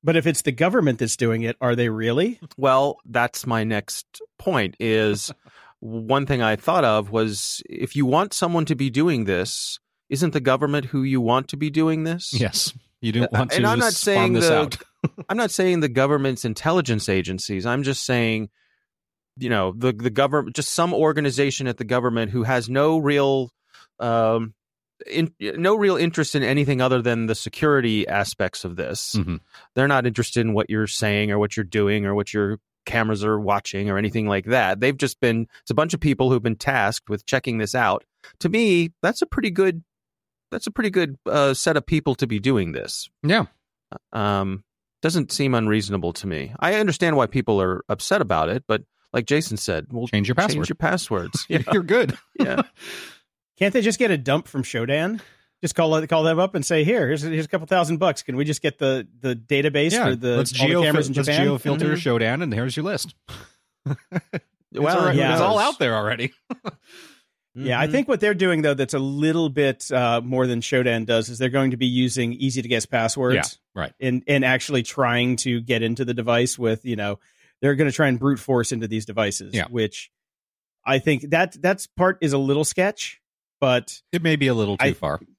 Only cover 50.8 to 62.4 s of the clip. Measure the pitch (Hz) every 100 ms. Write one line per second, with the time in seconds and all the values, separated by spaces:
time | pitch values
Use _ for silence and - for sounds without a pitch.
50.8 | 165 175 - 101 - - - 165 - 214
51.8 | 170 226 151 - _ - 262 - - _
52.8 | - - - - _ _ _ _ 196 247
53.8 | 214 - 233 160 131 143 - 139 127 120
54.8 | 117 147 175 220 - _ _ _ 170 -
55.8 | 160 156 156 160 160 160 190 190 135 165
56.8 | 156 240 131 147 156 160 156 185 160 185
57.8 | 156 160 180 143 - 127 151 147 151 -
58.8 | 135 131 110 120 131 117 113 139 151 143
59.8 | 156 226 180 123 123 120 131 127 139 170
60.8 | 160 151 139 135 139 151 180 135 143 139
61.8 | 151 156 139 120 113 135